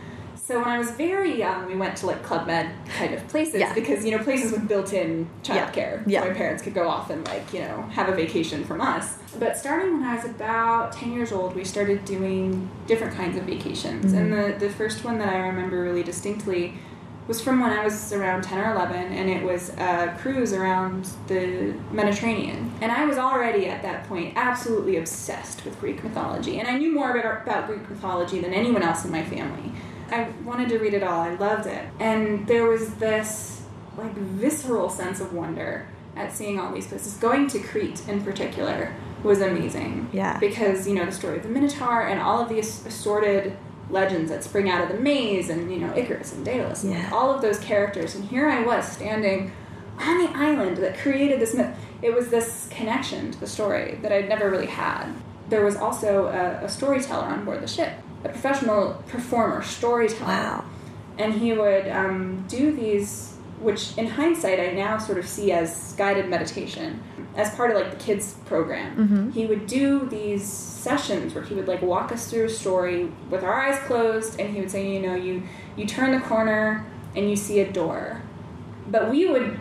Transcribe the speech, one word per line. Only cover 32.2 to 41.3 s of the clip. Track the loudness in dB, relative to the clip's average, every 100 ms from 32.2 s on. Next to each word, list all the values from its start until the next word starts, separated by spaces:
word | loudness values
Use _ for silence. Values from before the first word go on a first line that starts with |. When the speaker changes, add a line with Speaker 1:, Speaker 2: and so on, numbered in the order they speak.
| 2 0 4
Speaker 1:
there | 6
was | 6 4 0
this, | -2 2 2 0 -6 -10 -12 -14 -14 -14 -10
like, | -8
visceral | -6 -6 0 2 2 0 0 0
sense | -2 -4 -4
of | -6
wonder | -4 -6 -4 -6 -6 -10 -14 -14 -8
at | -8
seeing | -6 -4 -2
all | -4
these | -6 -6
places. | -8 -8 0
Going | 4 6 4
to | 2
Crete | -2 -2 -2 -4 -4
in | -2
particular | -2 -4 -4 -2 -2 -2 -4 -6 -10 -2
was | 4 6
amazing. | 6 2 0 -2 -4 -4 -2
Speaker 2:
Yeah. | -2 0 2
Speaker 1:
Because, | 0 4 2 4 2
you |
know, | 0
the | 0
story | -2 -4